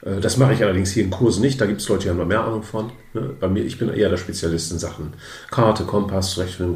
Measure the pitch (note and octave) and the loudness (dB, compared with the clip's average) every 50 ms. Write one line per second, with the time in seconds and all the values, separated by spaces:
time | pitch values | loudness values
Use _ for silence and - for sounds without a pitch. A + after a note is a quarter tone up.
0 | - G2 F#2+ G2+ G#2 G#2+ - B2 C3+ C3 - - G#2+ G2+ F#2 F#2 F#2+ F#2+ - A2+ | -8 -6 -4 -2 0 0 4 4 6 6 6 4 4 4 4 2 2 2 2 2
1 | G2+ F#2 F2+ - B2 A2 F#2 F#2+ A#2 C#3 C3+ - A2+ G2 G#2 - - - G#2 F2+ | 0 0 0 2 2 4 4 4 2 2 2 2 0 0 0 -2 0 0 0 0
2 | - F#2 F2 F2+ E2 E2+ G2+ A2+ A2 A2 A2+ A2 G#2+ - - A2 A2+ A#2+ - - | 2 0 0 0 0 0 0 0 0 0 -4 -4 -6 -6 -6 -6 -6 -6 -10 -14
3 | - - - A2 C3+ - - - - F#2 F#2+ G#2+ A#2+ - - - - - - - | -20 -10 -8 -6 -6 -6 -6 -4 -2 0 0 0 0 -2 -2 -2 -2 -2 2 2
4 | G#2 F#2 F#2+ F2 - - F2 - - E2 E2 E2 - - F2 D#2+ E2 D#2 - - | 2 2 2 0 -2 -6 -6 -4 -2 0 0 -2 -2 -4 -6 -6 -6 -6 -8 -8
5 | D#2 D#2 - - - - - - - - - - A#2 G#2+ G#2 - F2+ - - G#2 | -10 -10 -10 -12 -16 -18 -18 -18 -14 -6 0 2 4 4 4 2 0 0 0 0
6 | G2 G2 F#2+ F#2+ F#2 - - F2+ F2+ F2+ - - F2+ F2 E2 | 0 0 0 -2 -2 -2 -2 -4 -4 -4 -4 -4 -4 -2 -2